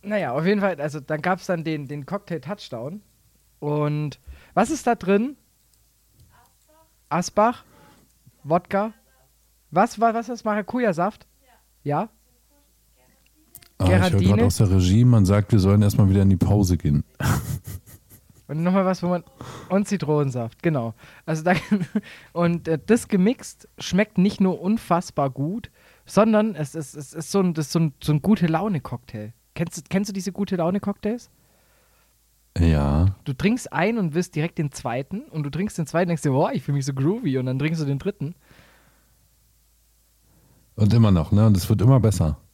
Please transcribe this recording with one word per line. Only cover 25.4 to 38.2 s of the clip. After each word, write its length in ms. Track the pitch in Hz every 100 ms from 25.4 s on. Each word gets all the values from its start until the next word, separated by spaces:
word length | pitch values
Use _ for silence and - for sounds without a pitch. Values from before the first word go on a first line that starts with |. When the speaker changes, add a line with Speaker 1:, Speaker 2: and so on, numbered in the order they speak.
| 143 220 - _ _ _
Speaker 1:
sondern 500 | - 185 220 214 220
es 200 | 151 147
ist, 200 | 160 147
es 200 | - 139
ist 160 | 165 -
so 100 | 196
ein, 140 | 185
das 120 | 156 147
ist 40 |
so 60 | 170
ein, 140 | 165 -
so 100 | -
ein 80 | 151
Gute-Laune-Cocktail. 1120 | 190 214 175 160 208 170 - 123 - 110 107 - _
Kennst 240 | - 170 -
du, 40 | -
kennst 220 | 190 208
du 20 |
diese 180 | 196 185
Gute-Laune-Cocktails? 1000 | 185 202 180 170 202 202 202 208 240 - _ _ _ _ _ _ _ _ _ _ _ _ -
Speaker 2:
Ja. 580 | 85 76 71 73 92 -
Speaker 1:
Du 80 | -
trinkst 400 | 131 202 247 -
einen 240 | - 190 233
und 160 | 175
wirst 220 | 151 180 -
direkt 220 | 165 -
den 140 | 147
zweiten 500 | - 127 120 139 196
und 220 | 302 156
du 40 | 143
trinkst 280 | 147 208 -
den 80 | 156
zweiten 220 | 165 180
und 20 |
denkst 120 | 170
dir, 80 | 151
boah, 200 | 131 196
ich 100 | 240
fühl 100 | 135
mich 100 | 143
so 80 | 135
groovy 460 | 135 139 226 147 131
und 80 | 127
dann 120 | 131
trinkst 220 | 151 165
du 60 | 143
den 120 | 139
dritten. 360 | 190 -